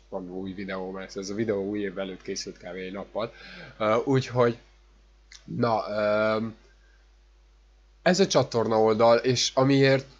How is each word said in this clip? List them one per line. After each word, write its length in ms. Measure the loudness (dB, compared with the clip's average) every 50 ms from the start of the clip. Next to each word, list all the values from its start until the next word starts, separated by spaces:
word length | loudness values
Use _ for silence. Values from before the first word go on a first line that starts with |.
| _ _
van 200 | -12 -12 -10 -10
új 240 | -10 -10 -10 -10 -10
videó, 380 | -10 -10 -10 -8 -8 -8 -10
mert 260 | -10 -12 -14 -12 -12
ez 120 | -12 -10 -8
a 40 | -6
videó 300 | -4 -2 -2 -2 -2 -2
új 160 | -4 -4 -4
év 200 | -4 -6 -6 -6
előtt 220 | -8 -8 -10 -12
készült 360 | -12 -10 -10 -10 -10 -12 -16
kb. 180 | -14 -16 -14 -12
Egy 160 | -10 -10 -10
nappal. 400 | -10 -12 -12 -10 -8 -8 -8 -8 -10 -16 -20 -20 -20 -20 -20 -20 -8
Ö, 180 | -2 0 2 2 2 2
úgyhogy, 520 | 2 0 0 0 -2 0 2 2 2 0 -4 -12 _ _ _ _ _ _ _ _ _ _ _ _ _ -20 -20 _
na, 380 | -10 -4 -2 0 0 0 -2 -2 -4
öm, 680 | -4 -2 0 0 0 2 0 0 0 -2 -4 -6 -10 -14 _ _ _ _ _ _ _ _ _ _ _ _ _ _ _ _ _ _ _ _ _ _ _ _ _ _ _ _
ez 180 | _ 0 2 2
a 80 | 2
csatorna 540 | 2 2 0 0 2 0 -2 0 2 4 4
oldal, 360 | 4 4 6 6 6 6 6
és 340 | 6 4 0 0 0 -2 -2 0
amiért, 520 | 2 2 4 4 4 6 4 4 2 0 -6 -18